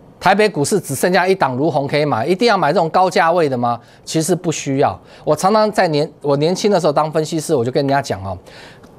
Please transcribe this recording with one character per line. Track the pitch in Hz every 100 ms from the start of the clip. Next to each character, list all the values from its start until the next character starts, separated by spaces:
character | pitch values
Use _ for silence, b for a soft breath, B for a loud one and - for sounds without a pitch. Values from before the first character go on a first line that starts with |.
| - -
台 | -
北 | 196 214
股 | 156
市 | 139 202
只 | - 135
剩 | 185
下 | 185 180
一 | 190
档 | 143
如 | 123 156
虹 | 151 139
可 | 147
以 | 151
买， | 117 131
一 |
定 | 185 233
要 | 196
买 | 151
这 | 180
种 | 165
高 | 185 185
价 | 185 165
位 | 175 156
的 | 127
吗？ | 120 117 B B B
其 | 160
实 | 160
不 | 175 175
需 | 151 - 135
要。 | 131 92 B B B
我 | 151
常 | 185
常 | 214 214
在 | 208 185
年-， | 147 156 -
我 | 147 143
年 | 151 185
轻 | 208
的 | 202
时 | 165
候 |
当 | 147 156
分 | 156 156
析 | 165
师， | 151
我 | 156 117
就 |
跟 | 139 139
人 |
家 | 139
讲 | - 101
哦， | 95 92 - B B B B